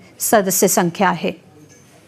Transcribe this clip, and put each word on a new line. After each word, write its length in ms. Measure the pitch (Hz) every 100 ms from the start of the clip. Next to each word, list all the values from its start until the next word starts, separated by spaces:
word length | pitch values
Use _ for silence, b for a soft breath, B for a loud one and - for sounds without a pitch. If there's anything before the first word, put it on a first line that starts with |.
| b b
सदस्य 480 | - 220 190 180 196
संख्या 420 | 214 175 170 185
आहे. 220 | 175 185 - - - - - _ -